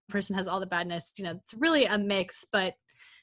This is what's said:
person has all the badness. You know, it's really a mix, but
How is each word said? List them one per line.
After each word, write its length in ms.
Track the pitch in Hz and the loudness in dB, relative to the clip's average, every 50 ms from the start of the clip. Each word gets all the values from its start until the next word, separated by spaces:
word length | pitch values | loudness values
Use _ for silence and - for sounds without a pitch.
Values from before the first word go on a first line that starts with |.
| _ - | _ -4
person 260 | - 202 196 - 196 | -4 -4 -2 -2 -2
has 120 | 190 180 185 | -2 -2 -2
all 120 | 175 190 | -2 -4
the 60 | 190 | -2
badness. 480 | 185 180 170 175 175 170 170 - - - - | -2 -2 -2 -2 -2 -4 -6 -8 -10 -12 -8
You 60 | 196 | -8
know, 80 | 170 | -8
it's 220 | 165 185 - - - | -8 -10 -12 -14 -6
really 320 | 220 277 330 330 294 254 | 0 2 4 6 6 6
a 120 | 208 208 214 | 4 4 2
mix, 460 | 202 202 202 196 185 190 - - - - | 2 2 2 0 0 -2 -6 -14 -8 0
but 220 | - 202 185 185 - _ _ _ _ _ - - - - | 0 2 2 0 -2 _ _ _ _ _ -20 -20 -20 -20